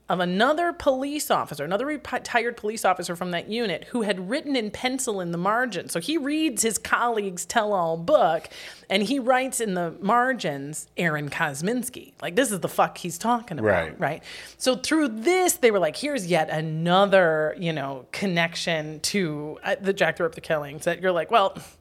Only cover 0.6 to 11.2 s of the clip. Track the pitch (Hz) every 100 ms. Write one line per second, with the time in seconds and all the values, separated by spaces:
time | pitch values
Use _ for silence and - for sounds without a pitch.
0.6 | 349 339 294 262 285 294 - 175 120 151
1.6 | 143 196 269 302 - 247 - 240 233 233
2.6 | 214 220 196 185 175 170 180 175 - 220
3.6 | 226 160 - 247 208 190 180 277 294 269
4.6 | 214 - 254 262 - 196 175 170 190 226
5.6 | 254 180 139 170 170 320 269 302 311 226
6.6 | 226 185 - 196 240 220 202 175 - 240
7.6 | 208 202 165 165 170 302 180 165 - -
8.6 | - - - 190 208 277 240 254 262 -
9.6 | 220 180 170 - 196 240 247 247 180 139
10.6 | 143 151 - - 175 151